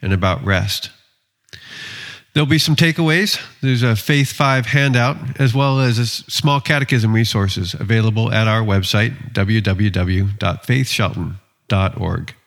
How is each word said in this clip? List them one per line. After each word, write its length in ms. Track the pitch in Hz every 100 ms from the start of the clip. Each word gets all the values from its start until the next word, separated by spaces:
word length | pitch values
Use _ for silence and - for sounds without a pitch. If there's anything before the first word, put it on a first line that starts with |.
and 100 | 95
about 320 | 95 90 90
rest. 460 | 98 95 101 - - - _ _ _ _ _ - - - - - - - _
There'll 160 | 151 147
be 100 | 160
some 160 | 151
takeaways. 640 | 156 165 160 165 160 202 - - -
There's 220 | 135 127
a 100 | 123
Faith 380 | 110 - 147 135
Five 340 | - 139 131 113
handout, 760 | 139 139 127 120 160 143 -
as 140 | 135
well 240 | 127 139 135
as 220 | 131 117
a 20 |
s-, 220 | 120 - -
small 340 | - 151 143
catechism 520 | - 151 139 127 110
resources 640 | 110 113 113 98 95 90
available 580 | - 98 113 110 107 113
at 160 | 110 110
our 120 | 110
website, 720 | 107 98 92 107 113 135 -
w 280 | - 98 110
w 280 | 101 92 104
w 400 | 90 90 92 98 101
dot 300 | 95 90 -
faith 220 | 123 131
shelton 480 | - 98 78 85 92 _ _ _
dot 280 | 101 95 -
org. 380 | 85 87 85 -